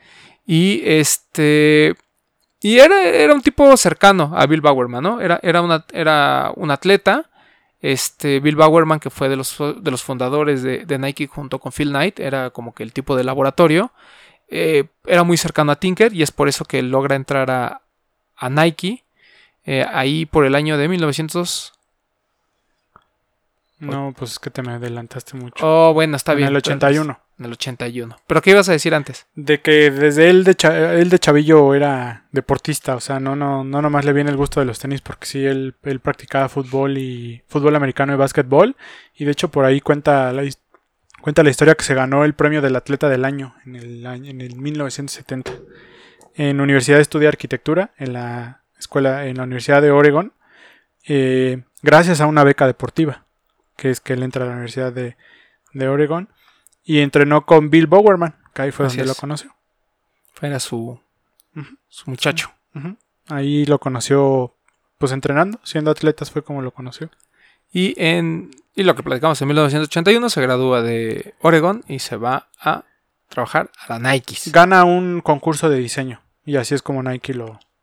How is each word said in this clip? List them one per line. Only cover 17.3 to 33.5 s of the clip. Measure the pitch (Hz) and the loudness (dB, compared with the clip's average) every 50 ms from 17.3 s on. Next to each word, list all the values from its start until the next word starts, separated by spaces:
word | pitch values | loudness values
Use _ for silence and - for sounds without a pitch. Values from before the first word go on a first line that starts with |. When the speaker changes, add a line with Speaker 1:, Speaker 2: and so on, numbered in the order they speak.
| 143 135 131 127 131 | -2 -2 -2 -2 -2
Speaker 1:
a, | 127 123 117 - - - _ _ _ _ _ _ _ _ _ _ | -4 -4 -6 -8 -12 -18 _ _ _ _ _ _ _ _ _ _
a | - 127 131 | -12 -8 -4
Nike, | 135 151 160 170 156 - - 185 233 247 _ _ _ _ _ _ _ _ _ _ _ _ _ - | 0 0 0 0 0 -2 -6 -8 -8 -10 _ _ _ _ _ _ _ _ _ _ _ _ _ -6
eh, | 139 131 135 - - | -4 -4 -4 -2 -2
ahí | 143 131 139 151 160 160 | -2 -2 -2 -2 -4 -4
por | 147 - 160 143 | -2 0 2 2
el | 135 135 | 2 2
año | 143 151 156 156 147 | 0 0 0 -2 -2
de | 143 165 | -2 -2
mil | 185 180 | -2 -2
novecientos. | 165 147 135 - 160 156 - 175 175 170 - - - - - _ _ _ _ _ _ _ _ _ _ _ _ _ _ _ _ _ _ _ _ _ _ _ _ _ _ _ _ _ _ _ _ _ _ _ _ _ _ _ _ _ | -2 -4 -4 -4 -6 -6 -6 -6 -6 -6 -8 -10 -12 -14 -20 _ _ _ _ _ _ _ _ _ _ _ _ _ _ _ _ _ _ _ _ _ _ _ _ _ _ _ _ _ _ _ _ _ _ _ _ _ _ _ _ _
Speaker 2:
No, | 156 143 139 139 139 139 131 | -12 -10 -10 -8 -8 -10 -10
pues | - 131 120 - | -12 -14 -14 -14
es | - | -14
que | - 143 | -14 -14
te | - - 123 | -12 -12 -10
me | 123 120 | -10 -10
adelantaste | 120 120 120 120 120 117 113 - 127 - - - | -10 -10 -10 -10 -12 -14 -14 -16 -18 -18 -16 -16
mucho. | 131 123 123 - - | -16 -16 -16 -10 -4
Speaker 1:
Oh, | 160 156 160 165 165 165 156 | 0 2 4 4 4 4 4
bueno, | 156 160 156 147 | 2 0 -2 -2
está | 135 - - 151 | -4 -4 -2 -2
Speaker 2:
En | 143 | 0
Speaker 1:
bien, | 143 | 0
Speaker 2:
el | 139 139 | 0 0
Speaker 1:
pero | 143 | -2
Speaker 2:
ochenta | 135 151 143 139 143 139 143 | -2 -4 -4 0 0 2 2
y | 151 | 0
uno. | 156 147 123 - _ _ _ | -2 -4 -8 -14 _ _ _
Speaker 1:
en | - 123 | -18 -16
el | 120 117 | -16 -14
ochenta | - - 131 123 120 123 120 | -12 -12 -12 -10 -10 -10 -10
y | 120 123 | -10 -10
uno. | 117 113 110 - _ - | -12 -12 -16 -18 _ -2
¿Pero | 156 160 | -2 0
qué | - 190 196 | 4 6 6
ibas | 202 190 190 | 6 6 4
a | 175 | 0
decir | 147 - 170 160 | 0 0 0 -2
antes? | 151 139 - 131 - - _ _ | -2 -2 -6 -12 -18 -20 _ _
Speaker 2:
De | 156 143 143 151 143 | -8 -2 -2 -2 0
que | - 156 151 151 151 147 | 2 4 6 6 6 4
desde | 135 139 143 151 143 151 165 175 | 4 4 2 2 4 6 6 8
él | 180 185 190 | 8 6 6
de | 190 185 | 6 4
cha-, | - - 156 160 165 160 170 175 | 4 4 2 2 2 0 2 2
él | 170 175 180 | 2 4 4
de | 180 170 | 2 2
chavillo | - - 147 147 151 151 160 151 143 139 139 | 4 4 4 4 6 6 6 8 8 6 4
era | 143 147 143 139 127 123 120 117 - _ _ | 2 2 0 -2 -4 -6 -8 -12 -14 _ _
deportista, | - - - - 139 - - - 147 - - - 131 | -6 -6 -4 -2 -4 -4 -4 -6 -8 -6 -6 -6 -6
o | 120 | -6
sea, | - - 139 135 | -6 -8 -8 -6
no, | 135 135 139 | -6 -6 -6
no, | 143 143 139 | -4 -4 -4